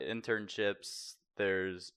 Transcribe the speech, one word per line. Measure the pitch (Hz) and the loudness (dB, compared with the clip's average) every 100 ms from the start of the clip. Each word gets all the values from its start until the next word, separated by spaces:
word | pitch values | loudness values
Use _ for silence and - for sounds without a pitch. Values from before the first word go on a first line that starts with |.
internships, | 71 113 113 110 104 - 101 101 - - - - _ - | -2 -2 0 0 0 0 2 0 -6 -10 -12 -14 _ 0
there's | 98 95 95 90 - | 2 4 2 -2 -10